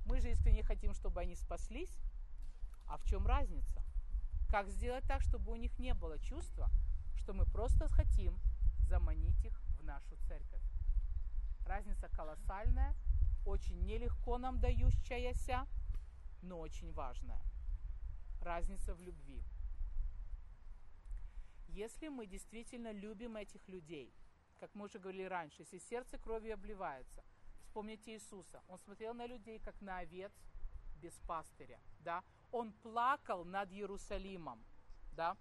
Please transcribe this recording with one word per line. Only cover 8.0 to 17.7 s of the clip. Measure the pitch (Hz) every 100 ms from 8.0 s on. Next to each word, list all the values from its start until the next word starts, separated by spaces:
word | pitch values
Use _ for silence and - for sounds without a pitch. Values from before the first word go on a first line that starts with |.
| 294 - 190 - - - - - -
заманить | 175 180 160 160 -
их | - - - -
в |
нашу | - 139 - 139 -
церковь? | 127 - - - - - - - - - - - -
Разница | - 196 208 208 175
колоссальная, | 180 156 151 - 196 214 254 285 - - - - - -
очень | 214 - 175 190
нелегко | 220 233 - 247 247
нам | 254 254
дающаяся, | 247 254 - - - 247 247 247 - 247 214 - - - - - - -
но | 180 175
очень | 160 - 170
важная. | 156 135 120 127 - - - -